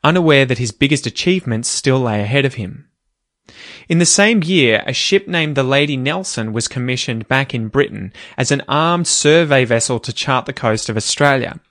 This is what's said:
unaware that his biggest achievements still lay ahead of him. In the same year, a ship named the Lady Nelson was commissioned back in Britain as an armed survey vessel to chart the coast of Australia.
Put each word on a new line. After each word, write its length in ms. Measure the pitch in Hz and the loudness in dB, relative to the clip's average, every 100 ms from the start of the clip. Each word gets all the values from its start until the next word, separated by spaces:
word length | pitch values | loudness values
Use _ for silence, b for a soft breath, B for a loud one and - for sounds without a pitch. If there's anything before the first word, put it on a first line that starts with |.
unaware 420 | 147 180 160 139 135 | 4 4 6 4 4
that 120 | 123 | 0
his 140 | 120 | -4
biggest 340 | - 139 147 120 | 0 0 2 -2
achievements 600 | - 175 185 127 113 120 | -2 0 0 -2 -4 -4
still 320 | - 135 131 | -2 0 2
lay 200 | 120 104 | 0 -2
ahead 240 | 104 139 | 0 0
of 100 | 135 | 0
him. 340 | - 92 - _ _ _ _ _ _ _ B B B B | -4 -10 -12 _ _ _ _ _ _ _ B B B B
In 100 | 165 | 2
the 60 | |
same 380 | 165 - 208 226 | 4 4 4 4
year, 400 | 160 185 123 107 | 2 2 4 2
a 80 | - | 0
ship 360 | 131 - 196 - | -4 0 0 0
named 280 | 175 156 139 | -2 -2 -2
the 60 | |
Lady 340 | 131 139 147 135 | 0 0 0 -2
Nelson 560 | 131 175 190 - 110 | -2 -4 -6 -6 -4
was 140 | 104 - | -4 -4
commissioned 640 | 127 123 127 - 113 107 | -4 -4 -4 -4 -6 -2
back 260 | 131 135 | -2 -2
in 140 | 120 110 | -6 -2
Britain 440 | 135 139 104 95 B B B | 0 -2 -4 -12 B B B
as 140 | 135 | -2
an 140 | 143 - | -2 0
armed 400 | 147 160 175 165 | 0 0 0 -2
survey 580 | - 147 160 160 135 | 0 4 4 4 2
vessel 360 | 120 117 - 120 | 2 0 0 -4
to 120 | - | -4
chart 340 | - - 127 - | -6 -2 -2 -4
the 60 | |
coast 360 | 135 117 110 - | -4 -2 -2 -2
of 80 | 110 | -4
Australia. 640 | - - 143 135 120 - _ | -4 0 2 2 -2 -10 _